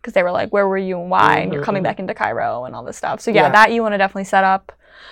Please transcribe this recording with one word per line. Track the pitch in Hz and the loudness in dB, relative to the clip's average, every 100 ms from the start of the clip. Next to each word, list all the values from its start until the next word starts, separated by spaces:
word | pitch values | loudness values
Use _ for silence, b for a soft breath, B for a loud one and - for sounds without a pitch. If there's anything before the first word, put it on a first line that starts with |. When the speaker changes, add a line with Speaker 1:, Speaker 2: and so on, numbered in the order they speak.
Speaker 1:
'cause | 233 | -2
they | 196 | 0
were | 175 | 0
like, | 180 208 | -2 -2
"Where | 202 196 | 0 0
were | 190 | -2
you | 190 180 | -4 -6
and | 180 | -2
why?" | 185 208 175 | 4 4 4
And | 185 | 0
you're | 147 | -4
Speaker 2:
Mm-hmm, | |
Speaker 1:
coming | 214 196 | -4 -2
Speaker 2:
mm-hmm. | 180 | -2
Speaker 1:
back | 208 | -4
into | 190 | -8
Cairo | - 104 113 113 117 127 | -6 -4 -2 -4 -4 -10
and | 117 | -12
all | |
this | 123 - | -14 -10
stuff. | - 226 | -8 -6
So | 233 | 0
yeah, | 208 | 2
Speaker 2:
Yeah. | 185 | 4
Speaker 1:
that | 208 220 | 6 6
you | 233 | 4
wanna | 220 202 | 0 0
definitely | 196 196 | 0 -2
set | 196 196 | 0 2
up. | 190 196 - - B B B | 2 0 -4 -20 B B B